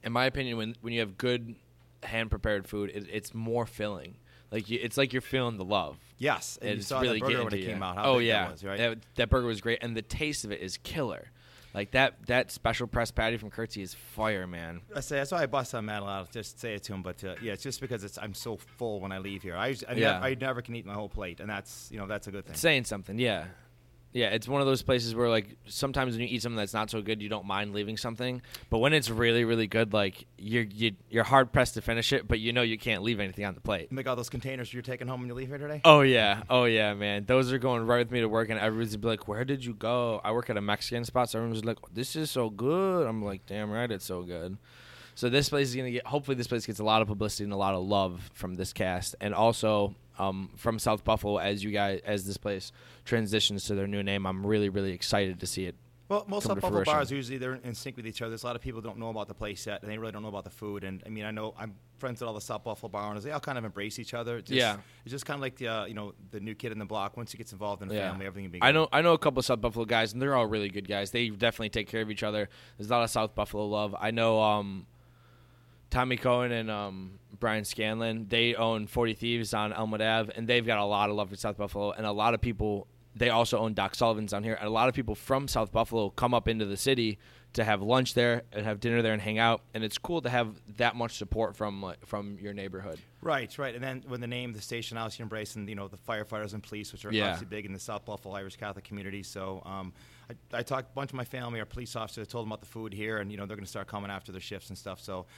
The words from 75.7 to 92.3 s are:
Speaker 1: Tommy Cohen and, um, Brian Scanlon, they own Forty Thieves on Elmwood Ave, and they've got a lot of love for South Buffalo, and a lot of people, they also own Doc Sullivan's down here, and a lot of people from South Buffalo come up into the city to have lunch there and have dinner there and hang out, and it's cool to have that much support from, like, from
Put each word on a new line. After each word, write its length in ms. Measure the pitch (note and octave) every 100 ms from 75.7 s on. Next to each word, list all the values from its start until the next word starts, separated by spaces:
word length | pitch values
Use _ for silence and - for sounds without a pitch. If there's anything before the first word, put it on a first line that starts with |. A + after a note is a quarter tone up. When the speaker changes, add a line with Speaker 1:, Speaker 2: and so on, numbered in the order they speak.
| - -
Speaker 1:
Tommy 260 | B2+ B2+ B2
Cohen 360 | B2+ B2 B2
and, 180 | A#2+ A2
um, 480 | G#2+ G#2 F#2+ F#2+ G2 - G2+
Brian 260 | A#2 G#2+
Scanlon, 600 | G2+ - G#2+ A2 A2+ A2+ G#2+
they 260 | A#2 A#2
own 320 | A2+ A2+ A2+ G#2
Forty 280 | - A#2
Thieves 400 | G#2+ A#2 A#2+ A2+
on 180 | A2 G#2+
Elmwood 300 | G2+ A2 G#2+
Ave, 300 | A2 A2+ G#2+ G2+
and 100 | A2+
they've 200 | A#2+ A2+
got 120 | A2
a 60 |
lot 260 | G2+ G2+ G#2
of 60 | G#2
love 140 | G2+
for 60 | G2
South 200 | A2 G#2
Buffalo, 340 | G2+ G2 G2+
and 120 | - A2
a 60 |
lot 220 | G#2 G#2+
of 60 | A2+
people, 460 | A#2+ A2 G#2+ G#2 - - _ -
they 140 | A#2+
also 280 | A2+ A#2 A2
own 140 | A2
Doc 200 | G#2 G2
Sullivan's 360 | - A#2 A2 G#2+
down 120 | G2+
here, 100 | G#2+
and 120 | A2 G#2
a 40 |
lot 180 | A2 B2
of 60 |
people 200 | B2+ A2+
from 340 | G#2+ - C3+ C#3
South 240 | B2 G#2+
Buffalo 380 | A2 A2+ A2+ G#2
come 240 | - A#2+
up 140 | B2 A2
into 160 | A2+ G#2
the 100 | G2
city 420 | - C3 A2+ G2+ - - -
to 100 | -
have 180 | A2 G#2
lunch 320 | G2+ B2+ B2+
there 280 | - A#2+ A#2 -
and 120 | G#2
have 140 | G#2+ G#2
dinner 240 | A#2 A#2
there 100 | A2+
and 80 | G#2+
hang 160 | G#2 G#2+
out, 240 | A2+ A2+ -
and 80 | A2
it's 160 | A2 -
cool 240 | - E3+
to 80 | B2+
have 240 | B2 A#2 G2 - G2+
that 180 | A#2+
much 220 | A2+ A#2 -
support 400 | G2+ A2 A2 G2
from, 260 | G#2+ G2
like, 240 | F#2+ E2+ -
from 320 | G#2 G2+